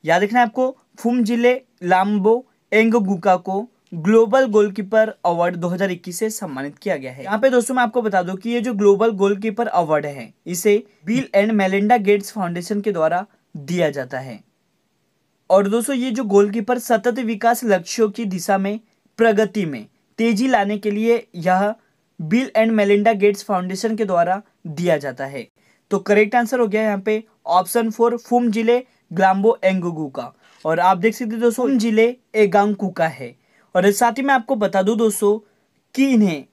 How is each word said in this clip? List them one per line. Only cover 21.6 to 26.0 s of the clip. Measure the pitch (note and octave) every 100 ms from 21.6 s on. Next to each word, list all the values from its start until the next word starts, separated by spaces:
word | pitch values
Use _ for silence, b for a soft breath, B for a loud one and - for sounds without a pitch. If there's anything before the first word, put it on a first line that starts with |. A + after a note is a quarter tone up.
| G#3 A3+ _ _ _ _
बिल | D#3 A3+ C4 A3
एंड | A3+
मेलिंडा | A3 G3+ G3+ G#3
गेट्स | G#3 G3+ G3+
फाउंडेशन | - F#3+ F#3 F#3+ A3+ A3
के |
द्वारा | G#3 F3 E3+ F#3+ - _ E3
दिया | D3+ F3 D#3
जाता | C#3 B2+ C3+
है। | C#3 A2+ _ _ _ _
तो |
करेक्ट | G3